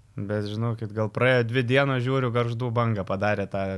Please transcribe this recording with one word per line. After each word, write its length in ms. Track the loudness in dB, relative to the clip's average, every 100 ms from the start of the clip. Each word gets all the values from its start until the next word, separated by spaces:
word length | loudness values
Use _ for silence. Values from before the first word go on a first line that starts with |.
| _ -8
Bet, 300 | -4 -2 -2
žinokit, 480 | -4 -4 -4 -6
gal 160 | -4 -4
praėjo 340 | 0 4 4 2
dvi 160 | 0
dienos, 380 | 2 2 4 0
žiūriu, 300 | 0 0 2
Gargždų 400 | 0 0 -2 -2
bangą 320 | 0 2 0 -2
padarė 400 | 0 0 0 -2
tą. 180 | -2 -2